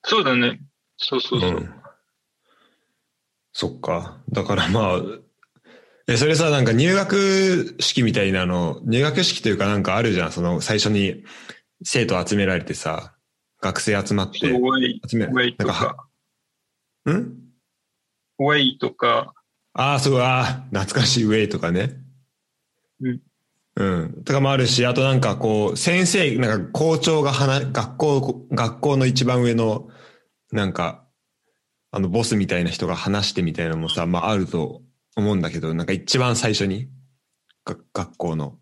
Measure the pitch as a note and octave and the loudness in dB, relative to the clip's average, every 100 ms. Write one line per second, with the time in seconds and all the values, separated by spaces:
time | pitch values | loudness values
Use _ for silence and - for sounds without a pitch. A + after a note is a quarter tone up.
0 | - A3 C#3+ B2 A#2+ - - _ _ - | 0 0 2 2 0 -2 -18 _ _ -10
1 | - C3 - B2 F2+ E2+ E2+ - - _ | -4 -4 -2 -2 0 -2 -8 -16 -20 _
2 | _ _ _ _ _ _ _ _ _ _ | _ _ _ _ _ _ _ _ _ _
3 | _ _ _ _ _ - - - - F2 | _ _ _ _ _ -6 -6 -6 -4 -4
4 | F2+ - - - F2+ G2 E2+ A2 G2+ F2+ | -6 -14 -6 -6 -2 -2 0 0 2 0
5 | F2+ A2 _ _ _ _ _ - _ _ | -4 -12 _ _ _ _ _ -20 _ _
6 | - A#2 D3+ D#3+ E3 C#3+ B2 A2+ E3 G3 | -2 2 4 4 4 4 4 4 4 4
7 | F#3+ G3 G3 F#3+ F#3+ F3+ - - - - | 2 2 4 4 4 2 -2 -4 -2 2
8 | A#2 G#2 G2 F#2+ F2+ F2+ E2 C#2+ A#2 A#2 | 2 2 2 2 0 0 0 -2 0 2
9 | D3 D3 F3 - A2+ F#2+ G2 G#2 F2+ G2+ | 2 2 0 0 0 2 2 0 0 2
10 | A#2 F2+ D#2+ F2 F2 E2+ - G#2+ G#2 G#2 | 2 0 -2 -2 -2 -2 0 0 2 2
11 | G2 - - - - - _ _ - B2+ | 0 -4 -16 -20 -20 -20 _ _ -4 0
12 | F#2+ F#2 F2 G2+ F#2+ F2+ - - D#2 D#2+ | 0 0 0 0 2 0 -4 -8 -6 -6
13 | - _ _ _ _ _ G2 - - G2+ | -10 _ _ _ _ _ -6 -2 -2 -2
14 | G2 G2+ F#2+ - - B2 B2+ C3 B2 A#2+ | 0 -2 -2 -2 0 2 2 0 -2 -4
15 | - A#2 G#2 B2+ A#2+ A#2+ G2+ F#2+ - - | -4 -2 0 0 0 0 -2 0 -4 -4
16 | - _ _ _ _ _ _ _ _ _ | -18 _ _ _ _ _ _ _ _ _
17 | C#3+ F3+ A#3+ - - _ _ _ _ _ | -2 -2 -4 -12 -20 _ _ _ _ _
18 | _ _ _ - C#3 D3 C3 - A2+ - | _ _ _ -4 0 2 0 0 -6 -2
19 | A#2+ A#2 A#2+ _ _ _ _ - C3 C#3 | 0 0 -2 _ _ _ _ -2 0 2
20 | C#3 C3 B2+ B2+ A#2 - - G2+ G2 C#3+ | 2 2 4 2 0 -4 -4 -4 -2 0
21 | - B2 G#2+ A2 G#2 E2+ E2+ F2+ B2+ - | 2 2 2 2 2 0 0 0 -2 -6
22 | - _ _ _ _ _ _ _ _ _ | -20 _ _ _ _ _ _ _ _ _
23 | B2+ B2 _ _ _ _ _ - G2 F2+ | -6 -6 _ _ _ _ _ -4 -2 -2
24 | D#2+ - - C3+ C3+ C3+ B2 - B2 B2 | -4 -8 -2 0 2 2 2 2 2 2
25 | C3+ C3 B2 G2 A2+ G#2+ G#2 - - F3 | 2 2 2 0 0 2 0 0 0 2
26 | F3+ A3 D#3 A#2 A#2+ G#2+ E2+ - D#3+ D#3+ | 2 2 2 2 0 0 -2 0 2 2
27 | E3 D#3 C#3+ C3 C#3 C3+ C3 B2+ A2 - | 2 2 2 2 2 0 -2 -4 -6 -2
28 | D#3 C#3 C3 - - C#3+ A#2 B2+ D3 C3+ | 2 2 0 -6 -4 -2 -2 0 0 2
29 | C3 B2+ B2 B2+ A#2+ A#2 A2+ G#2 - - | 2 2 2 4 4 2 2 -2 -6 -20
30 | - _ _ _ _ G#2+ F#2+ F2 E2 - | -20 _ _ _ _ -2 -2 -2 -4 -6
31 | _ _ _ _ _ _ _ _ _ G#2 | _ _ _ _ _ _ _ _ _ -2
32 | F#2+ G2+ A#2 G#2+ F#2 F2+ F2 - F2+ F2 | 0 0 0 0 0 0 -2 -2 -4 -2
33 | G2 G2+ G2+ - E2+ D#2 E2 D#2+ D#2+ - | -2 -2 -2 -2 -2 -2 -4 -2 -4 -2
34 | E2+ F2 F2 G#2 F2+ E2+ D#2+ - - _ | 0 0 0 0 -2 -4 -4 -8 -20 _
35 | _ - G#2 G2 E2 E2+ D#2+ E2 E2+ F#2+ | _ -2 0 0 -2 -4 -4 -4 -4 -4
36 | - - B2 A2+ A2+ G#2+ G2 F#2+ B2+ - | 0 2 2 0 0 0 -2 -4 -8 -16
37 | _ _ _ _ _ _ - F2+ _ - | _ _ _ _ _ _ -12 -12 _ -8
38 | G2 - F2 D#2+ C#2 - | -8 -6 -4 -4 -6 -12